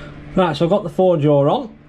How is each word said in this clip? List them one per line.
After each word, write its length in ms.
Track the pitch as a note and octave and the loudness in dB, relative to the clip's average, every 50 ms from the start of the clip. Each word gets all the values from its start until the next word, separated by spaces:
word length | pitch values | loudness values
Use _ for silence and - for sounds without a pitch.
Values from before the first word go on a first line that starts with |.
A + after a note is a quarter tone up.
| - - - - - - - | -18 -18 -18 -18 -16 -6 -2
Right, 220 | F#3+ F#3 E3+ D3 | 0 0 0 0
so 100 | - E3+ | -2 0
I've 40 | E3 | 0
got 120 | G3 G#3 - | 0 0 -2
the 80 | E3 | -4
four 260 | - - F#3 F#3 F3 | -2 0 2 2 2
jaw 320 | D#3 C#3+ D3+ D3 C#3+ C#3 D3 | 2 2 2 4 4 4 2
on. 300 | F#3 C4 C4+ G#3+ - - - | 0 0 -4 -8 -14 -20 -12